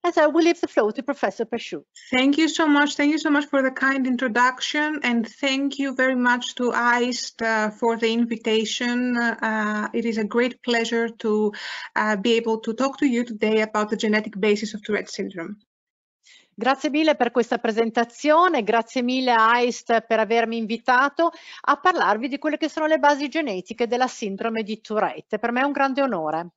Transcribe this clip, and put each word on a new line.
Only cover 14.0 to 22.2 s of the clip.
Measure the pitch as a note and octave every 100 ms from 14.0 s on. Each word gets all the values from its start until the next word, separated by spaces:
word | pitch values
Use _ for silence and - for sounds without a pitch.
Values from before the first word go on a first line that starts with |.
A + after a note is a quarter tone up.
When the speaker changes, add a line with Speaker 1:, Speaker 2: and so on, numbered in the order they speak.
| A3 G#3+ G#3+ G3+
Speaker 2:
basis | G#3 G#3 G#3+
of | G#3
Tourette | - G3+ -
syndrome. | - G3 F#3+ E3 G#3 _ _ _ _ _ _ _ - _ -
Speaker 1:
Grazie | A3+ C#4 D4+
mille | C#4+ D#4
per | C#4+ B3+
questa | B3+ A3+ A#3+
presentazione, | A#3 G#3+ A#3 A3+ A#3+ - D4 D4+ F#4 D4+
grazie | G3+ A3+ A3+ B3+
mille | A#3+ B3+ B3+
a | A#3 A3
aist | A#3+ B3 A#3 - A3+
per | A3+ A3
avermi | G#3 A#3 A#3 A#3
invitato | G#3+ E3 - B3 C#4 C#4 E4 E4 - -
a | - C#4+
parlarvi | F#4 E4+ F3+ G#3+